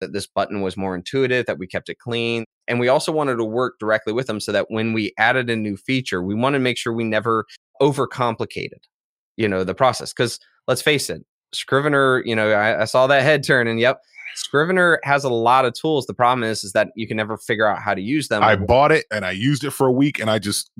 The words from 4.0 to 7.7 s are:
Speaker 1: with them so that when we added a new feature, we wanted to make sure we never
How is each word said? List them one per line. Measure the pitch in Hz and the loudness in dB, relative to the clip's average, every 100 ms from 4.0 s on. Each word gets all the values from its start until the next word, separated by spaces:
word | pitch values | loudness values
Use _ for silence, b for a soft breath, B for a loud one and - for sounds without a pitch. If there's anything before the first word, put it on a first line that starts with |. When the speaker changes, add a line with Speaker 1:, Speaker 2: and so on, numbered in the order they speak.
| - | 0
Speaker 1:
with | 113 131 | -4 -4
them | 107 | -6
so | - | -2
that | 101 - | -2 -2
when | 110 113 | -2 -2
we | 113 104 - | -2 -2 0
added | 113 127 120 | 2 2 0
a | 113 | -2
new | 107 98 | -4 -6
feature, | - 131 127 92 | -4 -4 -2 -4
we | 92 107 | -2 -2
wanted | 131 139 | 0 0
to | |
make | 127 117 | 0 -2
sure | 117 | -4
we | 113 | -4
never | 113 110 113 110 - B _ | -2 0 0 -2 -4 B _